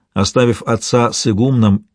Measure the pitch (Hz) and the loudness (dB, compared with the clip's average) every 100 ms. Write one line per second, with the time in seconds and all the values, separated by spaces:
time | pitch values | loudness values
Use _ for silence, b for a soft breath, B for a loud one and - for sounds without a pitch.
0 | b 92 101 131 120 113 - 113 - 123 | b -4 -2 2 0 0 -4 -4 -2 0
1 | 120 - 120 101 131 127 110 101 - | 0 -2 -4 0 0 2 2 2 -2